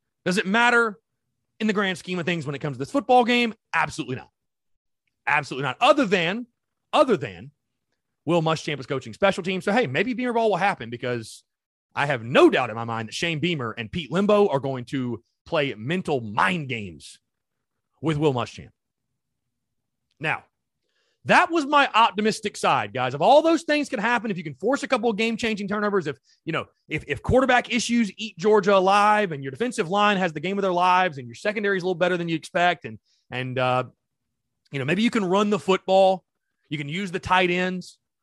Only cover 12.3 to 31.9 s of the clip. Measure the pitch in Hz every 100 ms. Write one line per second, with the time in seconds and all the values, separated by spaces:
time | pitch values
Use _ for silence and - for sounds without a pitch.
12.3 | 170 339 170 123 110 117 113 110 - 170
13.3 | 156 175 156 117 110 110 180 131 170 202
14.3 | 208 202 139 135 131 120 139 123 110 _
15.3 | _ - 165 139 104 120 185 180 135 110
16.3 | 113 190 180 135 117 98 73 - - _
17.3 | _ _ _ _ _ _ _ 151 147 151
18.3 | 123 110 - 69 _ _ _ _ _ _
19.3 | _ _ _ _ _ _ _ _ - 151
20.3 | 123 - _ _ _ _ _ _ _ 127
21.3 | 247 349 330 277 294 262 208 226 190 214
22.3 | - 208 - 190 139 104 123 127 139 185
23.3 | 285 320 330 - 294 285 240 220 240 226
24.3 | 180 156 135 208 277 - 254 233 202 226
25.3 | 226 226 208 196 208 208 196 151 131 _
26.3 | _ - 151 - _ - 151 123 135 -
27.3 | 247 262 247 - 226 214 240 208 - 214
28.3 | 170 208 214 190 196 185 202 208 214 202
29.3 | 143 135 131 247 - 165 202 208 190 185
30.3 | 156 180 202 190 175 180 180 185 139 120
31.3 | 120 208 214 202 190 180